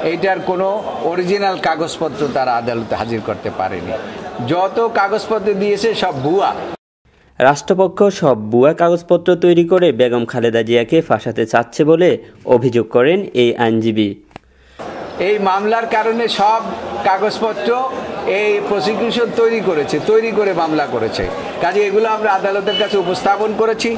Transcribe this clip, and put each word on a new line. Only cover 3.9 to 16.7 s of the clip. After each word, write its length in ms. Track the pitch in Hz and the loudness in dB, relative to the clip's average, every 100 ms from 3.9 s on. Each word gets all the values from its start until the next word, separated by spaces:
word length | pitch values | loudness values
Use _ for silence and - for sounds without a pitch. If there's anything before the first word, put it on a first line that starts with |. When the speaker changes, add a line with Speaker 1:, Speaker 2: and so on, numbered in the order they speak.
| - - - - - 120 | -8 -8 -12 -12 -8 -2
Speaker 1:
যত 440 | 180 190 233 226 | 0 0 0 0
কাগজপত্র 600 | 208 196 208 - 220 202 | 0 0 -2 -2 -2 0
দিয়েছে, 400 | 196 208 202 226 | 0 0 0 0
সব 200 | 202 185 143 | 0 -2 -2
ভুয়া। 320 | 139 190 156 - - 107 _ _ _ _ _ - | 0 2 0 -2 -10 -12 _ _ _ _ _ 2
Speaker 2:
রাষ্ট্রপক্ষ 640 | 127 143 - 185 190 180 | 2 2 0 0 0 2
সব 480 | 202 196 156 113 107 | 2 4 2 2 2
ভুয়া 220 | 120 139 | 4 4
কাগজপত্র 640 | 165 170 170 170 175 170 175 | 4 2 0 2 2 2 2
তৈরি 280 | 175 170 | 4 4
করে 280 | 170 185 175 | 4 4 4
বেগম 320 | 117 123 120 | 4 2 2
খালেদা 380 | 113 123 117 113 | -2 -2 0 0
জিয়াকে 380 | 113 117 113 160 | 2 0 2 0
ফাঁসাতে 460 | 156 110 - 107 113 | 2 -2 0 -4 0
চাচ্ছে 380 | 117 117 - | 0 0 0
বলে 340 | 151 160 175 113 - - | 4 4 4 2 -4 -14
অভিযোগ 440 | - 123 127 117 107 | 2 2 4 0 2
করেন 360 | 123 131 190 196 | 2 4 2 0
এই 220 | 123 120 117 | 2 2 2
আইনজীবী। 580 | 117 113 113 107 101 98 _ - _ _ _ - - - - - | 2 2 0 0 -2 -4 _ -20 _ _ _ -18 -16 -14 -14 -4
Speaker 1:
এই 200 | 180 208 | -2 0
মামলার 480 | 190 190 208 226 226 | 2 0 0 0 0
কারণে 420 | 220 220 226 226 | 0 0 0 -2
সব 340 | - 202 226 196 | 2 2 2 -2